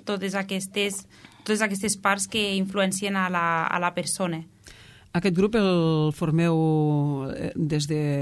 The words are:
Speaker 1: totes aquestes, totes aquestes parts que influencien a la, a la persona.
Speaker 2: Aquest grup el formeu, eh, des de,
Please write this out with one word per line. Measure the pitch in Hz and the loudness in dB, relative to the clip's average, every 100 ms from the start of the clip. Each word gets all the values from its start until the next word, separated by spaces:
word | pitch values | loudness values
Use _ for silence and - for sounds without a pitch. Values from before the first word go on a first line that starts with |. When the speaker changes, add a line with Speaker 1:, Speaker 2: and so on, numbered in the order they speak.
| - | -6
Speaker 1:
totes | 202 190 | -4 -4
aquestes, | 196 196 190 190 208 202 202 - - - - | -4 -4 -6 -6 -4 -4 -4 -12 -20 -20 -12
totes | - 214 | -4 0
aquestes | 214 196 208 - | 0 0 -2 -2
parts | 202 196 - | 0 0 -2
que | 220 208 196 | -2 0 0
influencien | 190 196 190 190 202 196 | -2 0 0 0 -2 -2
a | 185 | 0
la, | 180 170 165 165 | 0 0 0 0
a | 175 | 0
la | 175 | -2
persona. | 175 156 - 180 160 160 - - - - - - 170 | -2 -4 -2 -2 -4 -8 -18 -20 -20 -20 -20 -6 -2
Speaker 2:
Aquest | 196 175 | 2 2
grup | 208 226 | 2 4
el | 196 175 165 156 151 151 | 4 4 4 4 2 0
formeu, | 160 160 170 160 160 156 151 147 143 139 135 | 0 2 4 4 4 4 4 2 2 -2 -4
eh, | - - - | -6 -6 -4
des | 151 151 147 | -2 -2 -2
de, | 151 147 143 | -2 0 0